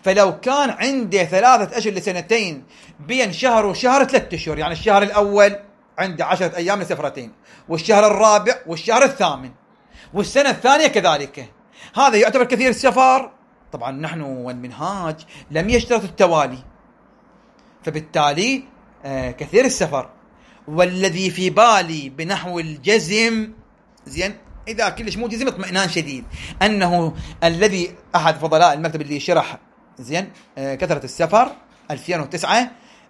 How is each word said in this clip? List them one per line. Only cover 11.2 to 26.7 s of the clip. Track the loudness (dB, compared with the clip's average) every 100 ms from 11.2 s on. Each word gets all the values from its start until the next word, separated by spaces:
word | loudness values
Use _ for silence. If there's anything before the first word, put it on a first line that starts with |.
| -4 -14 -20 _ _ _ -12 2
هذا | 4 4
يعتبر | 4 2
كثير | 0 2 0
السفر؟ | 2 2 4 4 4 -2 _ _ _ _
طبعا | -10 -10
نحن | -8 -8 -8
والمنهاج | -10 -10 -10 -12 -14 -10 -8 -6 -8 -10 -16 -20 -6
لم | -4 0
يشترط | 0 2 -2
التوالي، | -2 2 4 4 0 -4 -18 _ _ _ _ _ _ _ _ _ _ _
فبالتالي، | -8 -8 -4 0 0 2 -2 -2 -6 _ _ _
آه، | -10 -8 -8
كثير | -10 0 2
السفر. | 2 0 -2 -2 -6 _ _ _ _ _ -8
والذي | 0 0 2 -2 -2 -4
في | -2 0
بالي | 4 6 4 0 -8 -10
بنحو | -12 -8 -6 -6 -8
الجزم، | -8 -6 0 0 0 -2 0 -2 -6 -12 _ _ _ _ -16
زين، | -8 -8 -8 -20 -18 -12
إذا | -4 -4
كلش | -4 -8 -6
مو | -8
جزم، | -4 -6
اطمئنان | -6 -6 -2 -2
شديد، | -4 -6 -10 -14 -14 -14 -2
أنه | 0